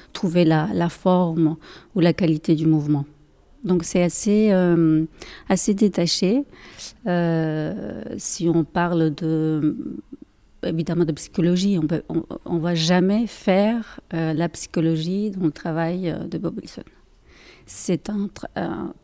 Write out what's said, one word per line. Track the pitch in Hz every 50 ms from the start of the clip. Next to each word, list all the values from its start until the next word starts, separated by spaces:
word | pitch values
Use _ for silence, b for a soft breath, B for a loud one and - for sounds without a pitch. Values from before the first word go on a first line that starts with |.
| B B B
trouver | - - 170 165 180 175
la, | 156 160 156 156 214 202
la | 180 170 165
forme | - - - 190 185 180 180 170 160 165 160 151 160 - B B B B B B B
ou | 196
la | 165 175 160
qualité | - 190 165 156 151 - - 160
du | 151 156
mouvement. | 160 156 151 147 147 151 143 143 - - _ _ _ _ _ _ _ - - 262
Donc | 196 185 170 -
c'est | - - 180 175
assez, | 175 - - - 208 208 214 220 214 190
euh, | 185 180 175 170 170 165 160 156 156 160 - B B B B B B B B
assez | 190 180 - - 202
détaché. | 196 220 196 - - 175 170 - - 196 180 226 277 285 - B B B B B B B B B B -
Euh, | 208 175 175 170 170 165 160 160 156 156 156 151 160 - 214 - - - - - - - 202
si | - - - - 165 170
on | 160 170 151
parle | - - 175 175 170 175 165 160 156 147
de, | - 170 160 160 156 156 156 156 151 143 151 - - - - - - - _ - - - - _ _ _ _ _ - -
évidemment | 180 165 160 170 180 165 175 175
de | 156 147
psychologie, | - - - - - 160 175 180 180 190 202 202 165 151
on |
peut, | 151 165 151 - -
on, | 160 165 - - - - -
on | - 180 170
va | 151 175 175
jamais | 165 160 165 180 180 175 190 208 220 240
faire, | 208 - - - 202 185 196 202 214 233 233 220 - - - - - -
euh, | 165 165 160 156
la | 151 170 165
psychologie | - - - - - 175 160 160 165 156 160 170 185 202 208 214
dans | 190 190 180
le | 156
travail, | - - - 175 156 165 165 165 180 185 185 165
euh, | 156 - -
de | - - 165
Bob | - 170 - -
Wilson. | - - - - - - - _ _ _ _ _ _ B B B B B B B B
C'est | B - - - - 175 - - -
un | 208 202 202
tra-, | 202 - - - - -
un, | - - - - - - - - -